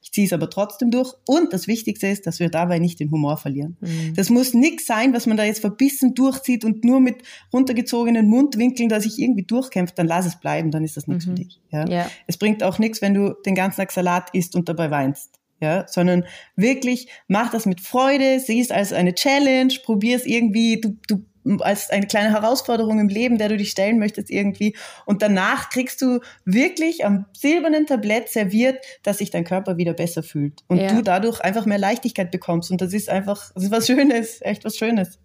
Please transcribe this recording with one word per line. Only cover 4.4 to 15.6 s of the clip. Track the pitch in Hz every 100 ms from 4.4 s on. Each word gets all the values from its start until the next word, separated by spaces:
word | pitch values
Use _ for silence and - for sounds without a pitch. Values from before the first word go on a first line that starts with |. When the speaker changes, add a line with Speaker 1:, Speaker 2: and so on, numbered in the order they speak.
| 254
Speaker 1:
nix | 240 294 330 -
sein, | 220 254
was | 240 233
man | 220
da |
jetzt | 214 220
verbissen | 214 196 269 277 254 254
durchzieht | 269 262 - 247
und | 226 220 233
nur | 262
mit | 254 247 - - _
runtergezogenen | 247 262 240 247 240 233 233 214
Mundwinkeln | 226 285 226 247 254 233
da | 214
sich | 208 -
irgendwie | 240 214
durchkämpft, | 185 233 262 196 175 -
dann | 165
lass | 170 180
es | -
bleiben, | 151 151 160
dann | 151 156
ist | 151
das | 147
nix | 175 170
Speaker 2:
Mhm. |
Speaker 1:
für | 180
dich, | 180 - _
ja. | 151 160
Speaker 2:
Ja. | 175 175 - -
Speaker 1:
Es | 175
bringt | 208 214
auch | 190 185
nix, | 220 220
wenn | 196
du | 196 202 - -
den | 190
ganzen | 190 -
Tag | 190
Salat | - 180 175 180
isst | 185 170 180
und | 170
dabei | 165 160
weinst, | 147 135 143 - _ _
ja, | _